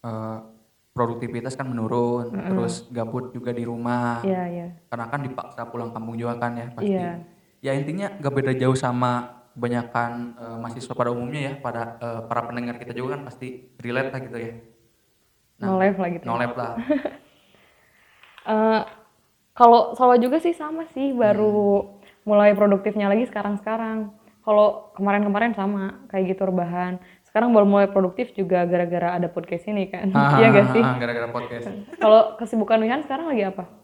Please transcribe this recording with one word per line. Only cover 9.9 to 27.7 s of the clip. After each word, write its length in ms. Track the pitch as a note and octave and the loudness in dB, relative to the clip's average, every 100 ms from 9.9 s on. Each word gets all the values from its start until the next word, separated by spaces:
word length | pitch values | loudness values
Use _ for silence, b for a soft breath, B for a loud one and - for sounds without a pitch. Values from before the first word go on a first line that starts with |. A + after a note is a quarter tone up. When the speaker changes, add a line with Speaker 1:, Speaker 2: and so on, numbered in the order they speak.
| A#2+ A#2 A#2+ A#2+ | -4 -4 -6 -12
Speaker 1:
eh, 220 | A#2 A#2 A#2 | -14 -14 -12
mahasiswa 320 | A#2 B2 A#2 | -10 -12 -12
pada 220 | B2 A#2+ | -2 -2
umumnya 260 | A#2+ B2 D3 | -2 -6 -6
ya, 120 | C3+ C3+ | -6 -6
pada, 380 | B2 A#2 A2+ - | -8 -6 -8 -8
eh, 240 | A#2+ A2+ | -10 -10
para 180 | A#2 A#2 | -4 -4
pendengar 320 | A#2 A#2+ A#2+ | -4 -8 -8
kita 160 | A#2 A#2+ | -10 -10
juga 240 | A#2 B2+ | -8 -6
kan 80 | C#3+ | -8
pasti 480 | C3 - B2+ B2+ - _ | -10 -14 -14 -14 -20 _
relate 340 | A#2+ B2 C3 | -4 -4 -4
lah 100 | C3+ | -6
gitu 180 | B2 A#2+ | -10 -10
ya. 120 | A2+ A#2 - _ _ _ _ _ _ _ _ _ | -12 -14 -20 _ _ _ _ _ _ _ _ _
Nah, 100 | G3 | -2
Speaker 2:
No 100 | F#3+ | 2
life 160 | F#3+ | 2
lah 140 | F#3+ F3+ | 2 -4
gitu 140 | E3+ - | -4 -4
ya. 0 | |
Speaker 1:
no 80 | A#2 | -2
life 200 | B2 B2 | -2 -4
lah. 180 | A#2 | -8
Speaker 2:
<laughs> 480 | - B3 C#4+ - - _ b b b b b b b b b b b | -8 -2 -2 -2 -12 _ b b b b b b b b b b b
Eh, 380 | - A3 A3 A3 - - _ _ _ _ _ | -4 0 2 2 -2 -14 _ _ _ _ _
kalau 420 | - A#3+ A#3 - | 6 8 8 6
Salwa 240 | - B3+ B3 | 2 6 6
juga 200 | B3 D4+ | 4 0
sih 120 | E4+ | 0
sama 360 | E4+ D4+ D#4+ E4 | -4 -8 -10 -10
sih, 240 | - C#4 | -4 -4
baru 720 | B3 A3 G3+ G#3+ G#3 G3+ G3+ | 2 2 4 2 2 2 2
Speaker 1:
Hmm. 60 | - - b b | 0 -14 b b
Speaker 2:
mulai 260 | - G#3 G#3 | 0 4 6
produktifnya 540 | G#3 G#3 G3 G#3 G#3 G3+ | 6 4 4 0 -2 2
lagi 200 | G3+ B3 | 2 0
sekarang-sekarang. 840 | G#3+ G3+ G3+ G#3 A3+ A3+ A3 G#3 - b _ | -4 -4 -4 -4 -4 -4 -6 -8 -12 b _
Kalau 480 | - G#3+ G#3 - - | 2 4 4 2 -12
kemarin-kemarin 640 | - G3+ G3+ G#3 G3+ A#3 | -4 0 2 2 0 0
sama, 480 | G#3 G3 G3+ F#3+ - - | 0 -2 -2 -6 -8 -8
kayak 260 | G3 F#3 | -2 -2
gitu 80 | F#3+ | 0
rebahan. 540 | F#3+ F#3 F3 F3 F3+ F3+ b b | 0 0 -2 -4 -6 -8 b b
Sekarang 320 | _ G#3+ A#3+ | _ 0 6
baru 80 | A3+ | 6
mulai 220 | G3+ | 8